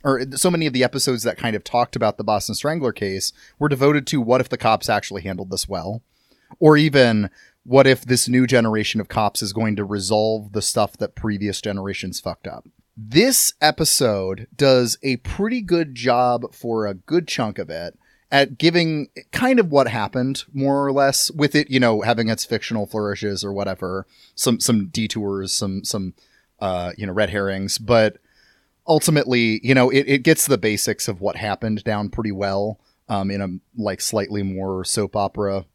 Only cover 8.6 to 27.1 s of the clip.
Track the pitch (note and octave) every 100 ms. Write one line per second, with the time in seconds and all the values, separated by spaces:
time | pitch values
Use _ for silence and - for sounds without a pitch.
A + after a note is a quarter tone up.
8.6 | A2+ G#2+ G#2 A2 G2 - G#2 - G#2 G#2
9.6 | A2 G#2 G2 G2+ F#2 G#2+ A2 A2 G#2 G#2
10.6 | - - G#2 - G#2 - A2 G2+ G#2 F#2+
11.6 | G#2+ G2 F#2+ F#2+ F#2+ F2 F#2 E2+ - -
12.6 | _ _ _ - G#2+ C#3 B3 B3+ - _
13.6 | D3+ - D#3 - B2 G2+ F#2+ F#2+ A2+ -
14.6 | C#3 B2+ A#2+ - C3+ B2 - - G#3+ B3
15.6 | F#3 E3+ D#3 A#2+ B2 B2 B2 A#2+ A#2+ -
16.6 | A#2+ A2+ G#2 F#2+ - E3+ D#3+ - A2 G2
17.6 | D#2+ E2 E2+ _ _ _ _ C#3 C#3 C3
18.6 | D#3+ E3+ E3 D3+ C#3 - _ - B3+ B3+
19.6 | F3+ C#3+ B2 A2+ G2+ B2+ C3 C3+ - C#3
20.6 | C3+ C#3 C#3 C3+ C#3 C3+ - D#3 D3 D3+
21.6 | - C3 A#2+ G#2+ G#2 A#2 A2+ A2 - A2
22.6 | - A2+ G2+ A2 G#2 G2 G#2 F#2+ G2+ G2
23.6 | G2 F#2 F#2 F#2+ - _ _ - B2+ A#2
24.6 | - A2+ F#2+ - A2 A2 G2+ G2 F#2+ -
25.6 | G2+ F#2+ - G#2+ F#2 - _ _ _ _
26.6 | G2+ F2+ F2 F#2 G2+